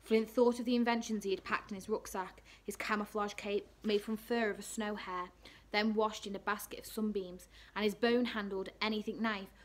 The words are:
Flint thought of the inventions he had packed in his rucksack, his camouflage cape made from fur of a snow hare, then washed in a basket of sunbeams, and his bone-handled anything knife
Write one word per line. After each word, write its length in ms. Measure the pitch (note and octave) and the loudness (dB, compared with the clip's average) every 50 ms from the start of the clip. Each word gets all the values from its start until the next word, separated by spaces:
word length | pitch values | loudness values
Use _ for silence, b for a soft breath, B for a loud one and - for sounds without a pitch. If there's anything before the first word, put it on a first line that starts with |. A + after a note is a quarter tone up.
| - | 0
Flint 280 | - A3 A3 A3+ A3 | 4 4 4 4 2
thought 280 | - - B3 A#3+ A#3+ A#3+ | 4 4 6 6 4 2
of 60 | A#3+ | 0
the 100 | A#3+ B3 | 2 4
inventions 500 | A#3+ A#3+ A#3+ A#3 A#3 A#3 - A3 G#3 - | 4 4 4 2 0 0 -2 -2 -2 0
he 60 | G3 | -2
had 140 | F#3+ F3+ - | -2 -2 -2
packed 260 | - G#3+ - - - | -4 -4 -4 -4 -6
in 40 | G#3 | -10
his 140 | F#3+ F3+ - | -10 -4 -2
rucksack, 540 | G#3+ - - - - G3+ F#3 F#3 - - - B B B B | -2 -2 -2 -6 -6 -6 -6 -6 -10 -18 -20 B B B B
his 100 | - G3+ | -10 -8
camouflage 600 | - - - A3 G#3+ G#3 - - A3 G3+ G#3 - | -6 -2 0 0 0 0 -2 -2 -2 -2 -2 -4
cape 320 | - - G#3 G3+ G#3 G3+ - - - - | -6 -4 -2 -2 -2 -2 -4 -20 -8 -2
made 160 | G#3+ G#3 G#3 | 2 2 2
from 160 | G#3 - A3 | 2 0 -4
fur 340 | G#3+ - - A#3+ A#3 A3+ G#3 | -4 -2 -2 0 2 2 0
of 80 | G3 F#3+ | -2 -4
a 40 | G3+ | -8
snow 320 | - - - G#3+ G#3 G#3+ | -10 -6 -4 -4 -4 -4
hare, 340 | G#3 - - F#3 F3+ F3+ F#3 - B B B B B B B - | -6 -6 -6 -4 -4 -6 -6 -10 B B B B B B B 2
then 220 | G#3 G#3 A3 G#3+ | 4 4 4 4
washed 320 | G#3+ A3 G#3+ G#3+ - - | 4 2 2 0 -4 -8
in 80 | G3+ G3 | -8 -8
a 60 | F#3+ | -4
basket 400 | - - G#3 G#3 - - - - | -2 -2 -2 -2 -2 -10 -12 -12
of 60 | - | -12
sunbeams, 600 | - - - A3 G#3+ G#3 G#3 F#3 F3+ F3 F#3 - B B B B B B | -8 -4 -2 -2 0 0 -2 -4 -4 -10 -14 -16 B B B B B B
and 80 | G3 G#3 | 2 2
his 100 | G#3+ G3+ | 2 2
bone-handled 760 | - - A#3 A#3 B3 B3 A#3 A#3 A3+ G3+ G3+ G3 F#3+ F#3+ F#3 - - G3+ | 4 4 4 6 6 4 2 0 -2 -4 -2 -2 -4 -4 -6 -4 -2 0
anything 400 | A3 A3 G#3+ G#3 A3 G#3+ - A3 | 0 0 0 -2 -4 -4 0 0
knife 300 | A3+ G#3+ G3 G3 F#3+ - B | 0 0 -2 -6 -10 -14 B